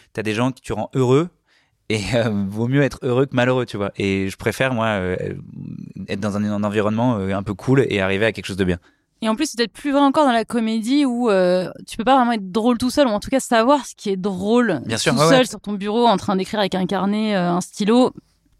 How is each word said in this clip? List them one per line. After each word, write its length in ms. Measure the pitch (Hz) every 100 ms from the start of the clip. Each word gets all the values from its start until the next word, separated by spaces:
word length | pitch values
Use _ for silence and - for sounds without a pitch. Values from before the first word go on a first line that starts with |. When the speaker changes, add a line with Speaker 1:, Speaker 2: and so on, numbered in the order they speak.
| _
Speaker 1:
t'as 100 | -
des 120 | 107
gens 160 | 107 127
que 80 | 127
tu 120 | -
rends 180 | 104 113
heureux, 340 | 135 123 135 175 _ _ _ _ _ -
et, 100 | 107 95
euh, 160 | 120 113 101 98
vaut 180 | 104 120
mieux 140 | 139
être 160 | 139 -
heureux 240 | 135 123 139
que 80 | 127
malheureux, 300 | 123 127 120
tu 100 | 107
vois. 140 | 98 -
Et 320 | 98 98 98
je 60 | -
préfère, 380 | 117 - 131
moi, 120 | 123 113
euh, 300 | 104 92 90 - - - - - 50 - - 92
être 120 | 101
dans 160 | 107 101
un, 80 |
un 200 | 104 104
environnement, 540 | 104 104 101 110 123 110
euh, 160 | 95
un 80 | 98
peu 120 | 101
cool 300 | 98 - 135 123
et 120 | 101
arriver 260 | 95 98 110
à 60 |
quelque 140 | 101 95
chose 100 | 95
de 80 |
bien. 140 | 92 87 _ _ _ -
Speaker 2:
Et 60 | 220
en 80 | 220
plus, 100 | 302
c'est 100 | 214
peut-être 160 | 233
plus 200 | - 285
vrai 80 | 277
encore 260 | 285 269 285
dans 60 |
la 120 | 233
comédie 600 | 214 233 220 226 220 285 277
où, 240 | 240 240
euh, 400 | 190 180 185 170 - -
tu 100 | -
peux 80 |
pas 120 | 226 269
vraiment 160 | 233
être 180 | 233 190
drôle 280 | 196 226 233
tout 120 | 254
seul, 160 | 294 269
ou 40 |
en 100 | 208
tout 100 | -
cas 80 | 269
savoir 460 | - 226 233 294 233
ce 80 |
qui 160 | - 208
est 60 | 196
drôle 640 | 196 185 202 240 240 151 110
Speaker 1:
Bien 100 | 113
Speaker 2:
tout 60 |
Speaker 1:
sûr, 120 | -
ouais, 140 | 233 156
Speaker 2:
seul 100 | 262
Speaker 1:
ouais. 40 | 254
Speaker 2:
sur 140 | 214
ton 140 | -
bureau 320 | 208 202 214 240
en 100 | 190
train 180 | - 190
d'écrire 220 | 190 214
avec 140 | 190
un 120 | 185 180
carnet, 500 | 196 196 208 214 202
euh, 160 | 175
un 80 | 175
stylo. 520 | - - 202 240 247 - - _ _ _